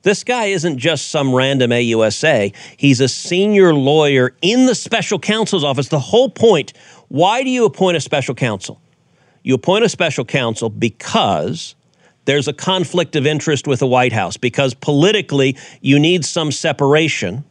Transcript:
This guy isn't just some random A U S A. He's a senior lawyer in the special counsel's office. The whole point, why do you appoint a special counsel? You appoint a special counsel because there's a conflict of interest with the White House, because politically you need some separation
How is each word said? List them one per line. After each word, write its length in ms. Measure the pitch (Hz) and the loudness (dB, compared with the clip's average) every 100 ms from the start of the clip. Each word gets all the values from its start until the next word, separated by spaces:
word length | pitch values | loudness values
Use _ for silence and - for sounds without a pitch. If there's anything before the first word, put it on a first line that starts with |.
| 190 | 0
This 160 | 208 | -2
guy 220 | - 247 214 | -4 -4 -2
isn't 320 | 190 170 135 | -2 -2 -2
just 320 | 143 151 - | -2 -2 -4
some 240 | 156 139 | -2 0
random 360 | 127 131 139 120 | 0 2 2 2
A 120 | 120 | 2
U 200 | 120 113 | 0 2
S 220 | 110 - | 0 2
A. 260 | 156 127 101 - - - | 0 2 0 -6 -20 0
He's 240 | 143 123 | 2 4
a 60 | 131 | 2
senior 680 | - - 180 202 202 185 | -2 -4 0 2 4 6
lawyer 600 | 147 135 156 147 135 127 _ | 4 2 2 4 2 0 _
in 240 | 175 240 | 0 4
the 100 | 254 | 2
special 440 | 208 - 220 - 190 | 2 -2 -4 -2 -4
counsel's 440 | - 220 208 196 | -2 -2 0 0
office. 260 | 143 135 131 | 0 -2 -2
The 100 | 151 | -4
whole 320 | - 226 262 | 2 2 2
point, 420 | - 226 175 - - - - _ | 2 2 4 0 -14 -20 -20 _
why 360 | 139 180 240 | 0 0 0
do 60 | 262 | -2
you 160 | 254 214 | 0 0
appoint 320 | - 185 165 | 2 0 0
a 20 | |
special 340 | - 147 - | -2 -4 -4
counsel? 460 | 127 123 98 - - _ _ _ _ _ _ | -4 -4 -4 -10 -16 _ _ _ _ _ _
You 120 | - | -2
appoint 300 | 127 - 202 | 0 2 2
a 40 | 226 | 0
special 340 | - 170 139 | 0 -4 -4
counsel 460 | 127 143 120 110 113 | -4 -2 -2 -4 -8
because 1040 | 104 117 - - 220 127 82 82 165 - - _ _ _ _ | -4 -6 -4 -4 -2 0 0 -4 -8 -14 -20 _ _ _ _
there's 240 | - 143 147 | -2 -2 -2
a 60 | |
conflict 640 | 147 - 185 175 180 160 151 | -6 -2 -2 -2 -2 -2 -2
of 100 | 135 | -2
interest 400 | 151 - 147 - | -2 -2 -4 -2
with 140 | 127 | -2
the 60 | 131 | 0
White 280 | 127 127 | 2 2
House, 240 | 107 92 - | -2 -4 -4
because 340 | 123 - 139 | -4 -2 -4
politically 880 | 117 - 143 180 214 147 143 135 135 - - | -4 -2 2 2 2 -2 0 0 -2 -14 -8
you 160 | 135 139 | 2 4
need 260 | 151 180 | 4 2
some 280 | 147 170 151 | -2 -4 -4
separation 920 | 131 165 139 139 151 160 - 95 113 147 | -4 -4 0 2 2 2 -4 -6 -8 -12